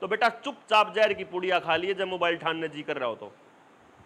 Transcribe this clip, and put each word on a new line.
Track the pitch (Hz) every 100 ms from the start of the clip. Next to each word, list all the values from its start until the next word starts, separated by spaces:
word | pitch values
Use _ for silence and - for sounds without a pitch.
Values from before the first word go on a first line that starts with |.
तो | 185
बेटा | 214 233
चुपचाप | 226 - 247 - 214 208 185
जहर | 214
की | 185
पुड़िया | 190 180 185 180
खा | 156 165
लिए | 185
जब | 185 190
मोबाइल | 180 170 170
ठानने | 156 160 160
जी | 147
कर | 147 143
रहा | 123
हो | 107
तो। | 104 - - _ _ _ - -